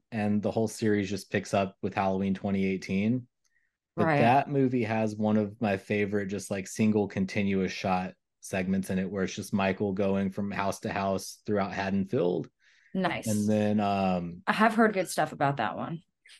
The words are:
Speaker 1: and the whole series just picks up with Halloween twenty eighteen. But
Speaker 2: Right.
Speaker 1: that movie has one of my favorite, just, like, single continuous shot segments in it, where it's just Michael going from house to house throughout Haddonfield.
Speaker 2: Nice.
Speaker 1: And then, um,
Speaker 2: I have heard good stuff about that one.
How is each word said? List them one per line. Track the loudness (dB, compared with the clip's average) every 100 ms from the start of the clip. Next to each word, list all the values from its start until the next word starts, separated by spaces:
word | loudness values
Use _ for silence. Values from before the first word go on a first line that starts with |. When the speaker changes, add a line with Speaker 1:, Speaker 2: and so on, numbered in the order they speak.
| -8
Speaker 1:
and | -2 0 2
the | 0
whole | 0 -2
series | 0 2 2 0
just | -4 -4
picks | -4 0
up | 0 -2 -4
with | -4
Halloween | 0 0 0 0
twenty | -2 -2 0 0
eighteen. | -2 -2 0 0 -2 -4 _ _ _ _ _ _ -2
But | 2
Speaker 2:
Right. | 4
Speaker 1:
that | 6 4 4
movie | 2 2 2
has | 0 0 0 0
one | 2 2
of | 2 -2
my | 0 0
favorite, | 0 0 0 -2 -2
just, | -6 -6
like, | -6 -6
single | 0 4 4 2
continuous | -2 -2 0 0 0 0
shot | -2 0 0 -2 -10 _ _
segments | -6 -4 0 0 0
in | -2
it, | -2
where | -2
it's | -4
just | -4 -4
Michael | 0 0 0 -2
going | 0 0 2 0
from | -4 -6
house | -2 -2 -4
to | -4
house | -2 -2 -2 -4 -12 -2
throughout | 0 0
Haddonfield. | -2 -2 0 0 0 0 0 -4 _ _ _ _
Speaker 2:
Nice. | -4 -2 -2 -2
Speaker 1:
And | 0 2
then, | 2 4 2
um, | 2 2 2 0 -2 -8 -4
Speaker 2:
I |
have | 2 2
heard | 4 2
good | 2 -4
stuff | -2 -2
about | 0 0 0
that | -2 -4
one. | -8 -8 _ _ _